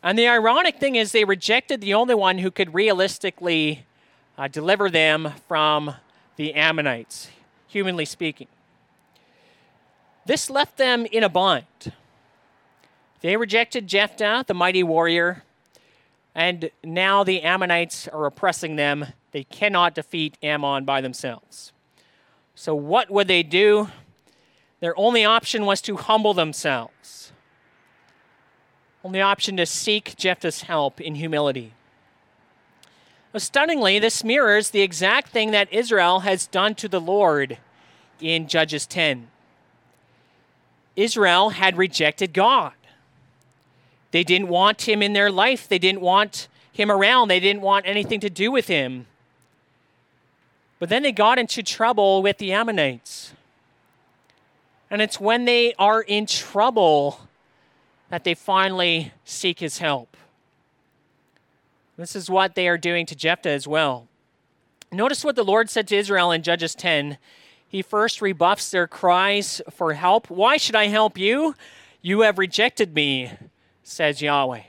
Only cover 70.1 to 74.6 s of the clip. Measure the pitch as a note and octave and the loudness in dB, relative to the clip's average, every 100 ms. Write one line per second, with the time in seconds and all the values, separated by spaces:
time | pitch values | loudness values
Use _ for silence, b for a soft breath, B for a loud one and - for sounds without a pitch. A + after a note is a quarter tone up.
70.1 | G#3+ - F3 A3 D4+ - A3 G#3 G#3+ G#3+ | 2 0 0 2 2 2 2 2 2 0
71.1 | F#3+ G3 B3+ D#4 C#4+ B B B B F3 | 0 0 0 -2 -4 B B B B -4
72.1 | G3+ A3 F#3+ F#3+ E3+ A#3 - G3+ D3+ D3 | 2 2 2 -2 0 -2 0 -2 0 0
73.1 | C3+ B2 - - _ _ _ - - D#3 | -2 -6 -16 -20 _ _ _ -20 -2 -2
74.1 | C#3+ D3 C#3+ C3 A#2+ | -2 0 0 0 -4